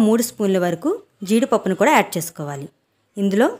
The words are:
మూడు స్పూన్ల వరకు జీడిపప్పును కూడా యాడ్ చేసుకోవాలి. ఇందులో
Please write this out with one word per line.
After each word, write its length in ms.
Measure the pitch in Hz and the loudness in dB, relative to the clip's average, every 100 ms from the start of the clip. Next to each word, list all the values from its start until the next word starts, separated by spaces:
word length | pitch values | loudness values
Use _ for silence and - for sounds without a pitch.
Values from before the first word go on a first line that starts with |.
| 214 | 4
మూడు 180 | 226 233 | 2 -2
స్పూన్ల 260 | - 202 190 175 | -4 0 0 0
వరకు 220 | 165 277 440 - - 185 | -2 -2 -4 -8 -12 -2
జీడిపప్పును 480 | 220 269 214 196 185 | 0 2 0 0 0
కూడా 100 | 240 254 | 2 2
యాడ్ 120 | 190 175 | 2 -4
చేసుకోవాలి. 520 | 160 - 147 143 - _ _ _ _ - | -8 -10 -10 -10 -12 _ _ _ _ -4
ఇందులో 260 | 196 196 294 480 | 0 2 0 -2